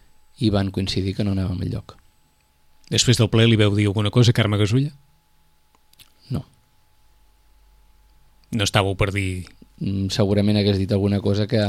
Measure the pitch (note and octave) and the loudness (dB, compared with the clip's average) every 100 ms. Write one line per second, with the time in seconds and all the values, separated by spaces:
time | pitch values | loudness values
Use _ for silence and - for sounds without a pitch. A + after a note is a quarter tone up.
0 | _ _ _ - A2 G2+ G2 G2 G2 G2 | _ _ _ -4 -2 0 -2 -4 -6 -4
1 | F#2+ F#2+ G#2 F#2+ F#2+ F#2 G2 - - - | -4 -4 -4 -2 -4 -6 -6 -8 -12 -20
2 | _ _ _ _ _ _ _ _ - G#2 | _ _ _ _ _ _ _ _ -6 -2
3 | - A#2+ A2 A2+ A#2 A2 G#2+ G2+ G#2 G2 | 2 2 2 4 4 4 2 2 0 0
4 | G#2 B2 A#2 A#2+ G#2 G2+ G#2 B2 C#3+ - | 0 2 4 4 2 2 2 0 -2 -6
5 | _ _ _ _ _ _ _ _ _ _ | _ _ _ _ _ _ _ _ _ _
6 | - _ - C3 - _ _ _ _ _ | -20 _ -10 -10 -10 _ _ _ _ _
7 | _ _ _ _ _ _ _ _ _ _ | _ _ _ _ _ _ _ _ _ _
8 | _ _ _ _ - - E2+ A2+ G2 F#2+ | _ _ _ _ -6 -2 0 0 0 0
9 | G2+ G2+ F#2+ F#2 E2 - - - - G2 | -2 -2 -4 -6 -12 -18 -20 -10 -6 -2
10 | F#2+ - G2 G2+ G2+ G#2 G2+ G2 F#2+ G2+ | -2 0 0 2 2 2 2 2 0 0
11 | G2+ G2+ G2+ G2+ G#2 A2 | 2 0 0 -2 0 0